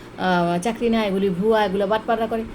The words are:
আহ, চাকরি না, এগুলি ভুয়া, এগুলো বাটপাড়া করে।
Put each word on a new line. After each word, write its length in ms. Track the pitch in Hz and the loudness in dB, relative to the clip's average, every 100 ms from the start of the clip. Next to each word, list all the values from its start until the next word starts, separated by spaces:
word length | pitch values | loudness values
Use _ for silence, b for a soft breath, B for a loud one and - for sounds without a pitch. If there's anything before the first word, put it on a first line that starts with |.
| B - | B -4
আহ, 440 | 185 180 170 175 | 0 2 2 0
চাকরি 280 | 233 226 233 | -2 0 0
না, 140 | 226 | 2
এগুলি 260 | 208 190 196 | 0 0 0
ভুয়া, 340 | 175 220 220 | 2 2 4
এগুলো 220 | 208 196 196 | 2 0 0
বাটপাড়া 400 | 220 - 226 220 | 0 0 -2 -2
করে। 180 | 226 220 | -4 -6